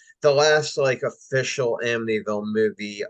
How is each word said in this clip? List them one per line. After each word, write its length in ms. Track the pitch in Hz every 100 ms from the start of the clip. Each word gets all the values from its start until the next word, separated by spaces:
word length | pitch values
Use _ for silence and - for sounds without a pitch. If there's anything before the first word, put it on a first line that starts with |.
| _ _
the 80 | 147
last, 460 | 139 151 151 147 -
like, 240 | 135 127
official 760 | 127 - - 131 120 - 120 113
Amityville 640 | 117 117 113 110 101 104 107
movie, 560 | 107 107 98 104 104